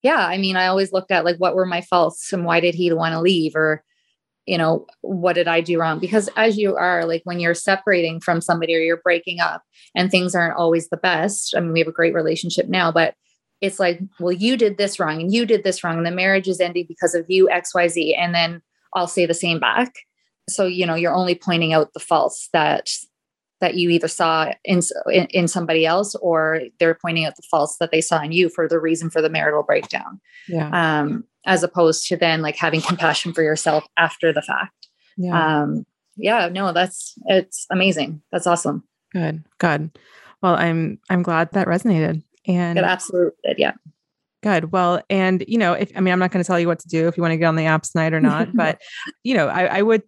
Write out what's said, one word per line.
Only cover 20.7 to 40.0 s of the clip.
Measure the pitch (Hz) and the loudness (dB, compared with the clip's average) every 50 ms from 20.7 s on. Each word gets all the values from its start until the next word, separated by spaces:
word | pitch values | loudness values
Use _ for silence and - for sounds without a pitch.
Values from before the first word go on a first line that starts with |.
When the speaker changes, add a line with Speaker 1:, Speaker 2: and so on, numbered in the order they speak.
| 180 180 185 | 0 -2 -2
Speaker 1:
know, | 170 160 | -2 -2
you're | 165 170 170 - | 0 0 0 0
only | 185 185 180 175 | 0 0 0 -2
pointing | 175 - - 175 165 165 160 | -2 -2 -2 0 0 2 2
out | 160 160 151 - | 2 2 2 0
the | _ 160 | _ -16
faults | - - 170 156 156 - - - - - | -2 0 2 2 2 0 -4 -6 -12 -2
that, | - 165 151 151 - - - - - - - _ _ _ _ _ _ _ _ _ _ _ | 0 2 2 2 0 -2 -2 -6 -10 -10 -10 _ _ _ _ _ _ _ _ _ _ _
that | 185 175 - | -4 -2 0
you | 180 175 175 | 0 0 2
either | 170 165 165 | 2 2 0
saw | 160 - - 175 165 160 160 156 147 - _ _ | -2 -2 0 0 2 2 0 0 -2 -4 _ _
in, | - 180 180 170 - - - - - | 0 0 0 0 -2 -6 -6 -4 2
in, | - 185 175 - | 2 2 2 2
in | - 185 175 170 | 0 0 0 0
somebody | - 185 170 160 160 165 160 | -2 -4 -2 0 0 2 2
else, | 160 165 190 208 202 - | 2 2 0 -2 -4 -6
or | - - 175 165 160 160 156 160 160 131 117 _ _ | -4 -2 0 0 0 0 0 -2 -4 -6 -10 _ _
they're | 170 165 165 | 2 2 2
pointing | _ - 170 165 165 160 | _ -4 -4 -4 -2 -4
out | 151 147 | -4 -8
the | - - - | -10 -6 -2
faults | - 156 147 151 - - | 0 0 0 0 -2 -4
that | 170 160 | -4 0
they | - 160 | 0 -2
saw | 160 - 170 156 | 0 0 -2 -2
in | 147 151 | -2 0
you | 165 175 180 165 | 0 2 2 2
for | 170 - 165 160 | 0 -2 -2 0
the | 165 165 | 0 0
reason | 156 160 165 160 165 165 | 0 0 -2 -2 -4 -4
for | - 160 | -2 0
the | 156 156 | -2 0
marital | 160 156 151 151 151 147 147 | 0 0 0 0 0 0 0
breakdown. | - 151 - - - - - - - 196 196 _ _ - - - | 2 0 0 0 -4 -8 -8 -8 -10 -16 -20 _ _ -20 -20 -10
Speaker 2:
Yeah. | - 175 160 151 151 160 175 165 160 156 151 | -6 -4 -4 -2 -2 0 0 0 2 0 0
Speaker 1:
Um, | 147 147 156 233 - _ _ _ _ | 0 -2 -4 -6 -8 _ _ _ _
as | - 190 175 | 2 2 2
opposed | 175 175 _ 175 170 160 160 - - | 2 0 _ 4 4 4 4 0 -2
to | - 185 | -4 -2
then, | 165 180 165 160 160 | 0 2 0 0 0
like, | 160 151 151 | -2 -4 -4
having | - 170 160 156 160 | -2 -2 0 0 0
compassion | - - 180 - 165 160 139 - - 175 | 0 -2 -2 0 0 0 0 0 -4 -4
for | 165 - | -2 0
yourself | 160 151 156 151 - 160 151 156 - _ _ | 0 0 0 0 0 0 0 0 -2 _ _
after | - 170 156 - _ - 165 | 0 0 0 0 _ 0 0
the | 156 151 | 0 0
fact. | - - 135 139 - 208 _ _ - _ _ _ _ _ _ | -4 -4 -4 -4 -6 -8 _ _ -20 _ _ _ _ _ _
Speaker 2:
Yeah. | - 180 180 175 170 160 156 156 147 | -6 -4 0 0 2 2 2 2 0
Speaker 1:
Um, | 147 143 156 156 - _ _ _ _ _ _ | 0 0 -4 -6 -8 _ _ _ _ _ _
yeah, | - 214 196 226 233 185 175 | -4 -2 0 0 0 0 -2
no, | 175 190 202 185 | -2 -4 -4 -2
that's, | 170 175 185 185 - - - - - - - | 0 0 0 0 -2 -12 -16 -16 -18 -14 -2
it's | - 196 190 185 _ - - - _ | 2 2 2 2 _ -10 -14 -10 _
amazing. | 185 185 190 196 180 156 143 143 160 147 _ _ | -2 0 2 2 2 0 -4 -6 -8 -12 _ _
That's | - 180 175 | -6 -2 0
awesome. | 180 170 165 - - 147 160 _ _ _ _ _ _ | 0 0 0 0 -4 -6 -6 _ _ _ _ _ _
Speaker 2:
Good, | - 185 165 156 156 160 156 _ _ _ | -6 -4 -4 -4 -4 -6 -12 _ _ _
good. | - 165 147 147 156 160 _ - | 0 0 0 0 -4 -8 _ -18